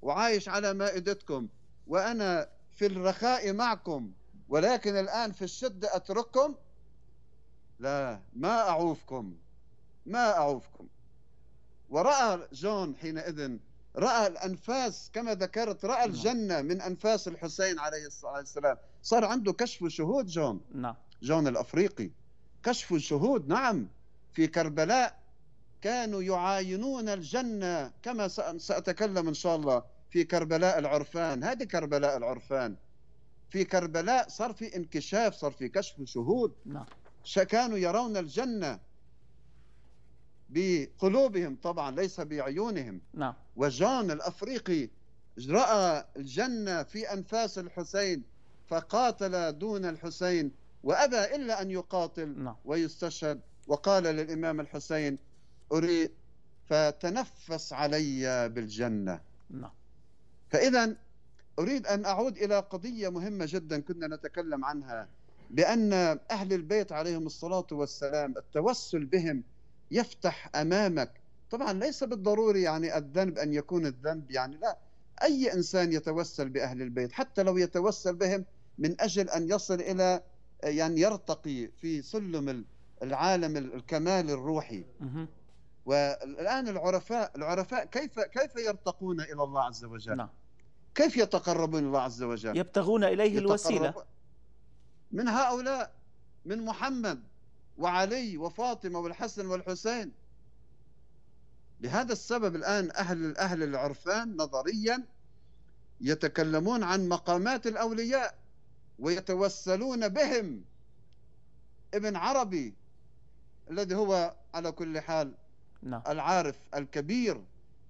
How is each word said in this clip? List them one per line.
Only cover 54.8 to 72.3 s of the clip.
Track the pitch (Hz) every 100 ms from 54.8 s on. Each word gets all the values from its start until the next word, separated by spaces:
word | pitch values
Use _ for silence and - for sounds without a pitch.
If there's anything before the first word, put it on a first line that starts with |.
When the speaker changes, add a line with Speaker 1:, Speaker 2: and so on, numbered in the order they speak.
| - 156 147 139 - - - - -
Speaker 1:
"أريد، | 160 165 170 160 - - - - - -
فتنفس | 151 151 147 175 226 247 - - 160 -
علي | 139 147 151 151 131 131 127 117
بالجنة." | 117 107 104 120 107 95 85 - - -
Speaker 2:
نعم. | 135 117 - - - - - - - -
Speaker 1:
فإذاً | 151 262 247 226 - - - - - - -
أريد | 180 277 202
أن | 202 202
أعود | 190 254 190
إلى | 202 202
قضية | 202 185 220 226 190
مهمة | 180 196 202 156
جدًا | 180 156 151
كنا | 147 170 156
نتكلم | 156 151 180 165 143 135
عنها، | 147 131 117 101 - - - -
بأن | 127 170 226 208 190 170 151 -
أهل | 214 190
البيت | 185 156 214 196
عليهم | 151 165 165 156
الصلاة | - 170 185 180
والسلام | 147 143 - 143 151 143 123
التوسل | - 151 196 240 - 165 135
بهم | 185 165 135 - - - - -
يفتح | 196 226 - 180 - - 147
أمامك. | 160 190 202 156 120 - - - -
طبعًا | 233 254
ليس | 190 269 285
بالضروري | 240 226 196